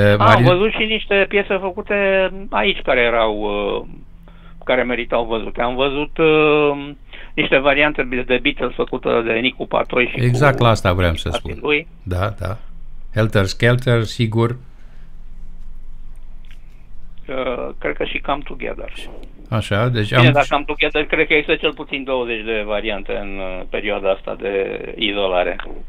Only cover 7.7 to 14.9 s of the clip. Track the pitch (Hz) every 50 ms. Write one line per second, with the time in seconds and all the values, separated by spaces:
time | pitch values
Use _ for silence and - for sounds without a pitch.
7.7 | 139 143 147 151 151 - 143 123 123 123 123 123 127 123 - 143 139 - 131 120
8.7 | - - 123 - - 127 - 135 120 120 117 113 113 113 123 127 - - - -
9.7 | 131 117 117 - - 127 120 117 - - 120 123 120 120 147 143 135 - 127 117
10.7 | 110 - - 98 87 92 90 85 82 - - 85 - - - 78 76 - 123 147
11.7 | 151 147 160 - - - - 92 90 90 95 107 104 - 92 90 104 - - -
12.7 | - - - - - - - - - 107 110 107 - 104 95 92 - - - 120
13.7 | 123 127 127 127 120 117 110 101 - - 117 107 107 113 113 117 120 127 - -
14.7 | - - - -